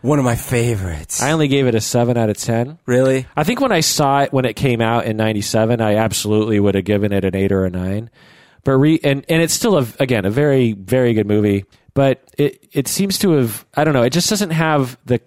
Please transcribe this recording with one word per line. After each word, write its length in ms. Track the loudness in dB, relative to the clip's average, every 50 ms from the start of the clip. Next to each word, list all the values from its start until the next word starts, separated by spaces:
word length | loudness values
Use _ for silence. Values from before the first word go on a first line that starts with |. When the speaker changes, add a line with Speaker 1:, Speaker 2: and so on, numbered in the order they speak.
Speaker 1:
One 160 | 0 0 0 2
of 60 | 2
my 120 | 0 -2
favorites. 840 | -2 -4 -2 -2 0 0 0 -2 -2 -4 -6 -8 -8 -10 -10 -6 -4
Speaker 2:
I 100 | -2 0
only 160 | 0 0 0 2
gave 180 | 2 2 2
it 80 | 2 0
a 60 | -2
seven 360 | -2 -2 0 0 0 0 0
out 120 | 0 0 -2
of 60 | -2
ten. 420 | -4 -4 -4 -2 -2 -2 -4 -8 -14 _
Speaker 1:
Really? 400 | 0 0 2 2 2 0 0 -4 -6 -4
Speaker 2:
I 80 | -2 -2
think 160 | -2 0 0
when 120 | 0 0
I 80 | 2 0
saw 400 | 0 0 0 0 0 2 2 2
it, 100 | 0 0
when 120 | 0 -2 -2
it 100 | -2 -4
came 260 | -2 0 0 0 2
out 260 | 0 0 0 0 -2
in 100 | -2 -2
ninety-seven, 640 | 0 0 0 0 -2 -4 -2 0 2 2 2 2 0
I 160 | 2 0 0
absolutely 640 | 0 0 -2 -4 -4 -2 0 0 0 2 2 0 2
would 140 | 2 2 0
have 100 | 0 0
given 280 | 0 0 0 0 0
it 120 | -2 -2 -2
an 100 | -2 -2
eight 160 | -2 -2 0
or 140 | 0 0 0
a 60 | -2
nine. 400 | -4 -4 -6 -4 -6 -6 -8 -12 _ _ -20 -20 -20 -20 -20 _ _ _ _
But 80 | 0
re-, 280 | 2 4 4 4 2 2
and, 220 | 2 0 -2 -2 -2 -2
and 140 | 0 0
it's 120 | 0 0 -2
still 240 | -2 0 2 2 2
a, 80 | 0 -2 -2 -4
again, 260 | -2 0 0 0 0
a 40 | 0
very, 420 | 0 2 2 2 2 2 2 0
very 420 | 0 -4 -4 -2 0 2 2 2 2
good 120 | 2 2
movie. 380 | 2 2 2 2 2 0 0 -2 _ _ _ _ -6 _
But 280 | 0 2 2 0 -2 _ _ _
it, 280 | -2 -2 -2 -2 _ _ _
it 140 | -4 -4 -4
seems 320 | -2 -2 -2 -2 -2 -2 0
to 120 | 2 2
have, 320 | 2 2 2 0 -4 -10 -16 _ _
I 80 | 0
don't 120 | 0 2 2
know, 80 | 2 2
it 60 | 2
just 180 | 2 0 0 0
doesn't 200 | -2 -2 -2 -2
have 460 | -2 -2 0 2 2 0 0 -2 -6 _ _
the 80 | -2 -2 -2 _